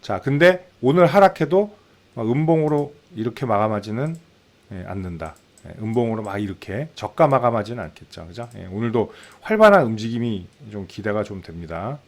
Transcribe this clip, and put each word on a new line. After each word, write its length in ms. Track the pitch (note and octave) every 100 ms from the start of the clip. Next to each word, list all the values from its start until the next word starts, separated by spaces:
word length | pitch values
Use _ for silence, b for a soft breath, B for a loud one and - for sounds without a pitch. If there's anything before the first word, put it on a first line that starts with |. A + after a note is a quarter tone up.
자, 200 | - F#2+
근데 440 | - C#3 F3 F#3 - _
오늘 260 | B2 D#3+ E3+
하락해도 680 | F3+ F#3+ - C#3+ F3+ G#3 b b b _ -
막 160 | A2
음봉으로 640 | B2+ D#3 E3 D3+ D3 C#3+ - _ -
이렇게 300 | A2+ A2 B2+
마감하지는, 720 | G#2 A2 G#2 G#2 A2 D3 E3 _ _ _ _ _
예, 120 | G2 F#2
않는다. 480 | F#2 F#2 E2+ D#2+ - _ _ -
예, 60 | -
음봉으로 440 | A2 A2+ A#2 A2
막 140 | G#2+ G2
이렇게 500 | G#2 F#2 - G2+ D#3+ -
저가 320 | G#2+ - D#3
마감하지는 560 | C3+ A#2+ A2+ G#2 A#2+
않겠죠. 440 | E2+ - - - E2+
그죠? 220 | F2 A#2 A2+
예, 80 | F#2
오늘도 480 | F#2+ A#2 A2+ G#2 B B B
활발한 440 | - G#3+ G#3+ G3+ B2
움직임이 600 | A2 A2+ A#2 A#2 G#2 F2+ _ A2+
좀 140 | G#2 F#2
기대가 360 | - G#2+ G#2
좀 180 | G#2 G2+
됩니다. 580 | F2 E2 E2+ E2 G2+ C#3+